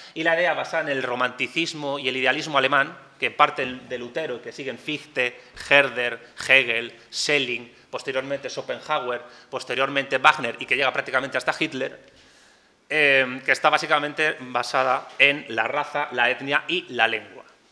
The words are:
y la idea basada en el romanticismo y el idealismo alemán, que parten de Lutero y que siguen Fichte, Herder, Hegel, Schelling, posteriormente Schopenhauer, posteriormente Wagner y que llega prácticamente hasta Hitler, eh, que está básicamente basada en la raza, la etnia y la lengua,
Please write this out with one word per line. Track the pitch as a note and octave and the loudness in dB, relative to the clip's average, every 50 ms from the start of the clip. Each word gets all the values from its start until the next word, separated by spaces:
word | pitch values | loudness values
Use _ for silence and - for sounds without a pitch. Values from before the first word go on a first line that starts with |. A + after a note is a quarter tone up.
| - - - | -20 -14 -8
y | D#3+ D#3+ | -2 0
la | E3 E3 | 0 2
idea | E3 F3+ E3+ D3+ | 2 2 0 0
basada | C#3+ - - - D#3+ D#3 | -2 -4 -4 -4 -4 -2
en | D3 | -2
el | C#3 C3+ B2+ | -2 -2 -2
romanticismo | B2 B2 B2 B2+ B2 A#2+ - C3+ B2 - E3 E3 D#3 - D3+ D3 C#3+ D3 C#3+ | -2 -2 0 -2 -2 -2 -4 -6 -6 -4 -4 -6 -6 -6 -8 -6 -6 -6 -4
y | B2 B2+ | -4 -4
el | B2+ | -2
idealismo | C3 B2+ B2+ C3 D3+ D3 D#3 D3 C#3 | 0 2 2 2 0 0 0 2 2
alemán, | C3 C3 D3 C#3 C#3 D#3 F3+ - - - _ - | 2 4 4 2 2 0 -4 -16 -20 -20 _ -6
que | C3+ A#2 | -6 -2
parten | G#2+ - D3 C#3+ C#3+ - C3 B2+ B2+ B2+ - - | 2 4 4 4 2 0 -4 -6 -6 -10 -12 -10
de | B2+ A#2+ | -10 -8
Lutero | A#2+ B2 A#2+ - - - B2 A2+ | -8 -6 -6 -6 -6 -6 -6 -10
y | |
que | - A#2 - | -10 -12 -14
siguen | - C#3 C3 A#2 A#2 | -12 -10 -10 -10 -10
Fichte, | - - D3+ C#3 - - - C#3 B2 B2 - - - - - - - - | -8 -8 -8 -8 -8 -6 -2 0 0 0 -2 -6 -20 -20 -18 -8 0 4
Herder, | C#3 C#3+ C#3 C3 A#2 A#2+ A#2+ A#2+ A#2 A2+ - - - - - - | 6 6 6 4 2 -2 -4 -4 -4 -6 -12 -16 -14 -6 2 6
Hegel, | C3 C3 B2 A#2 A2+ A#2 A#2+ A#2 - - - - | 6 6 6 4 0 -4 -4 -6 -10 -16 -20 -12
Schelling, | - - - - D3 C#3+ C3 B2 B2 A#2 A#2+ A#2+ - - - _ | -8 -4 -2 0 2 2 0 -2 -6 -8 -10 -14 -20 -20 -16 _
posteriormente | - B2 - C#3+ B2+ C3+ C3 C#3 C#3 C#3 C3+ B2 | -10 -10 -6 -4 -4 -4 -4 -4 -6 -6 -8 -8
Schopenhauer, | - C#3 B2+ - B2 A#2+ - - D#3 D3+ B2+ B2 A#2+ A#2+ - - - - - - | -10 -10 -8 -8 -8 -8 -4 -4 -4 -2 -2 -2 -6 -6 -8 -12 -20 -20 -16 -12
posteriormente | - B2+ - - B2 B2+ C#3 C3+ C#3+ C#3 C3+ - C3+ C3 | -10 -10 -8 -4 -2 0 0 0 0 -2 -2 0 0 4
Wagner | C3 D3+ D3 D3 C3+ A#2 A2+ - | 6 6 6 6 2 -6 -6 -6
y | - | -4
que | - C3 B2+ | -2 0 0
llega | C#3 B2+ - | 2 0 0
prácticamente | C#3+ C3 C3+ B2+ C3 C3+ C3+ - C3 | -2 -2 -2 -2 -2 -2 -2 -4 -4
hasta | - - - - | -2 -2 -2 -2
Hitler, | D#3+ D3+ B2 B2+ C3+ C3 - - - - _ _ _ _ _ - _ _ _ _ _ _ _ _ _ - | -2 -4 -4 -4 -6 -6 -8 -12 -20 -20 _ _ _ _ _ -20 _ _ _ _ _ _ _ _ _ -2
eh, | D3 D#3 D3 C#3+ C#3 C3+ C3 B2+ B2+ C3 - | 2 4 6 6 6 6 4 2 -2 -4 0
que | - | 0
está | C3+ - - D#3 | 0 4 4 4
básicamente | D3 D3+ E3 D3+ D#3 D3 D3 D3 D3+ - D#3 D3+ D3+ - | 4 4 2 2 0 0 0 -2 -2 -2 -2 -2 -2 -4
basada | B2+ B2+ B2+ A#2+ A#2+ - - C#3 C3 C3 B2+ C#3+ - - - - | -8 -6 -4 -4 -2 0 0 0 2 2 0 -2 -4 -4 2 4
en | C3+ C#3+ C#3+ D3+ C3+ - | 4 4 4 2 -4 -6
la | A2+ A2 A2 A#2 | -2 -2 -2 0
raza, | C3 D3 C#3+ - - D3 D3 - B2 | 0 -2 -4 -2 -4 -4 -4 -2 0
la | B2 A#2+ A#2+ | 2 2 2
etnia | B2+ - C3+ C#3 C#3+ D3 - - | 2 -2 -2 0 0 0 0 -2
y | F3 F3+ D#3+ - B2+ | -6 -6 -6 -4 0
la | A#2 A2+ A2+ | 2 2 2
lengua, | A2+ A2 G#2 - - - - _ _ _ _ _ | 2 0 -8 -10 -18 -20 -20 _ _ _ _ _